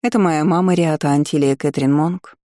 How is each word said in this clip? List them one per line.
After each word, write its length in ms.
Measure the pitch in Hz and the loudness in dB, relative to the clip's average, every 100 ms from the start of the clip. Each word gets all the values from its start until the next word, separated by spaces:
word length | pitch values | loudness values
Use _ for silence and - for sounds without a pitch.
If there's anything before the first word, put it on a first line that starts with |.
Это 160 | 240 233 | -2 0
моя 260 | 185 156 | 0 2
мама 300 | 151 165 185 | 0 2 2
Риата 340 | 175 170 156 147 | 2 0 0 0
Антилия 480 | 143 147 156 139 135 | 0 0 0 0 0
Кэтрин 360 | 147 143 135 | -2 -2 0
Монк. 440 | 143 160 185 - - | 0 0 -4 -12 -20